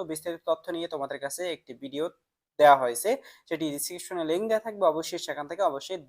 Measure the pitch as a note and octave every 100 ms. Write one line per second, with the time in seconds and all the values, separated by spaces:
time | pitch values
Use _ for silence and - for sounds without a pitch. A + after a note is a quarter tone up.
0 | E3+ D#3 F3 E3 - D#3+ - E3+ E3 D3+
1 | C3+ C#3 C#3 - F3+ D3+ - A#2+ C3+ C#3
2 | E3+ - _ _ _ - D3 C#3 B2+ A#2+
3 | G3+ C4+ - - - D#3+ D#4+ C#3+ - F3
4 | - F3+ D#3+ E3+ A3 A3 A3+ G#3 F3+ D#3
5 | D#3+ E3+ - D3 D3 E3+ F3+ C#3 - F#3